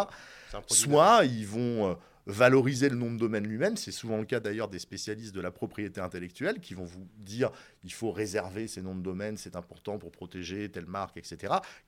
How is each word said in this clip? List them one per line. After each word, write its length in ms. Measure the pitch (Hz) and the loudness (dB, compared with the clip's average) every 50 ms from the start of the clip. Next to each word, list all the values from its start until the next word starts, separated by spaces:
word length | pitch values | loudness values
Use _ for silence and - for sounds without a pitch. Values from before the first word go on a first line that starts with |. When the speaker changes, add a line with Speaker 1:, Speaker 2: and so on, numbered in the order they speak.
| 202 | 2
Speaker 1:
d'appel. 100 | - - - - - - - - - | 0 -4 -18 -20 -20 -20 -20 -18 -14
C'est 80 | - | -12
un 40 | 104 | -10
produit 200 | 107 - - - - | -2 2 2 4 4
Speaker 2:
Soit 340 | 143 147 147 160 196 233 | 6 8 8 10 10 10
Speaker 1:
d'appel. 140 | 226 180 131 | 8 8 6
Speaker 2:
ils 140 | 123 110 107 | 2 0 -4
vont, 460 | 98 104 113 123 120 120 113 104 95 | -4 -2 0 0 0 2 2 2 2
euh, 20 | 87 85 - - _ _ - | 0 -2 -6 -20 _ _ -10
valoriser 640 | - 101 101 123 127 131 139 120 131 143 120 131 | -4 4 8 8 10 10 8 6 6 2 4 2
le 80 | 143 120 | 2 2
nom 160 | 120 120 117 | 2 -2 -2
de 60 | 117 | -2
domaine 280 | 113 120 110 110 104 101 | 0 0 0 0 0 -2
lui-même. 300 | 107 110 110 151 208 233 | -2 -2 0 0 0 0
C'est 160 | - - - | -2 -8 -8
souvent 260 | 92 - - 113 110 | -10 -8 -6 -4 -2
le 60 | 107 107 | -2 -2
cas 160 | - 127 117 | -2 -2 -2
d'ailleurs 300 | 107 104 104 110 110 101 | -2 -2 -4 -4 -4 -6
des 100 | 98 87 | -6 -10
spécialistes 560 | - - - 95 - - 107 110 113 110 95 | -12 -10 -12 -10 -8 -8 -8 -8 -10 -10 -8
de 60 | 95 | -6
la 100 | 87 90 | -6 -6
propriété 480 | 90 - - 110 - - 107 98 90 101 | -6 -6 -8 -8 -6 -6 -6 -6 -6 -6
intellectuelle 640 | 92 90 90 90 87 90 - - 127 175 240 220 | -8 -6 -6 -8 -10 -10 -8 -6 -4 -4 -4 -6
qui 120 | 175 - 92 | -8 -12 -12
vont 120 | 92 90 | -10 -10
vous 200 | 85 85 92 95 87 - | -12 -12 -14 -18 -18 -18
dire 340 | 107 104 95 104 120 131 107 - - - - _ _ - | -18 -16 -8 -2 -2 -2 -2 -2 -6 -20 -20 _ _ -16
il 80 | 90 | -14
faut 220 | - - 113 113 87 | -10 -6 -6 -4 -2
réserver 560 | 87 107 104 90 107 90 92 92 104 113 107 | -2 -4 -2 -2 -4 -4 -4 -6 -8 -8 -8
ces 120 | - 101 | -8 -8
noms 140 | 92 95 92 | -8 -8 -6
de 60 | 92 | -6
domaine, 340 | 90 95 92 92 101 107 107 | -6 -6 -6 -4 -6 -6 -8
c'est 220 | 101 - 95 87 | -8 -12 -12 -10
important 400 | 87 87 - 85 80 - - 104 | -12 -12 -12 -16 -12 -8 -8 -8
pour 120 | 104 - 85 | -8 -8 -12
protéger 600 | - - 92 87 - 92 90 85 92 101 104 101 | -16 -16 -16 -12 -12 -10 -10 -8 -8 -6 -8 -8
telle 160 | 98 92 85 | -8 -10 -10
marque, 320 | 82 92 98 98 90 - | -8 -6 -6 -6 -8 -10
et 60 | 85 78 | -14 -14
cetera, 380 | - 85 78 - 101 147 190 - - - - _ | -14 -14 -8 -4 -2 -2 -2 -2 -6 -20 -20 _